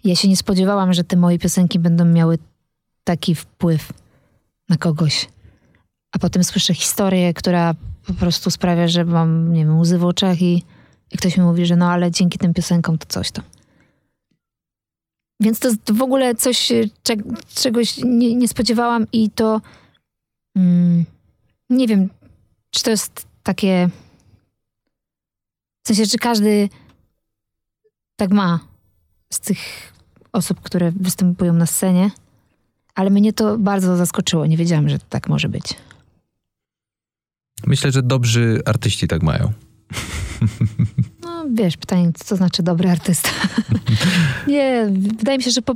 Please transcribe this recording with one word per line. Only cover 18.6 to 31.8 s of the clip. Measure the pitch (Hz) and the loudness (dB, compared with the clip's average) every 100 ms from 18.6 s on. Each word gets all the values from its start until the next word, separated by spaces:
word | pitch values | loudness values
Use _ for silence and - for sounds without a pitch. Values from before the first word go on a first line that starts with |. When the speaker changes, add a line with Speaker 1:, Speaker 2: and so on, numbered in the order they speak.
| 214 226 240 233 214 | 0 0 0 0 0
Speaker 1:
i | 233 214 | 0 0
to, | - 220 220 - - _ _ _ _ _ _ _ 190 | 0 0 0 -4 -20 _ _ _ _ _ _ _ 0
mm, | 180 175 175 170 165 _ _ _ _ _ _ | 4 4 4 2 0 _ _ _ _ _ _
nie | 247 247 | 0 2
wiem, | 208 190 _ _ _ _ _ _ | 2 0 _ _ _ _ _ _
czy | - | -4
to | 254 | -2
jest | 214 - - - _ | -2 -4 -14 -20 _
takie, | - 185 196 185 180 - - _ _ _ _ _ _ _ _ _ _ _ _ _ _ _ _ _ | -6 -2 0 2 0 -2 -20 _ _ _ _ _ _ _ _ _ _ _ _ _ _ _ _ _
w | - | -2
sensie, | 208 214 | 0 0
czy | 240 | -2
każdy | 240 226 208 208 202 - _ _ _ _ _ _ _ _ _ _ _ _ _ - | -2 0 2 2 0 -6 _ _ _ _ _ _ _ _ _ _ _ _ _ -6
tak | 196 | 0
ma | 208 185 170 - _ _ _ _ _ _ | 2 2 -2 -6 _ _ _ _ _ _
z | - | -12
tych | - 190 - - - _ _ _ _ | -4 -6 -6 -16 -20 _ _ _ _
osób, | - - 180 | -6 -4 -6
które | - 180 170 | -4 -2 -2
występują | 180 185 - 185 175 175 | -2 -4 0 0 0 0
na | 170 165 | 2 2
scenie, | - | 0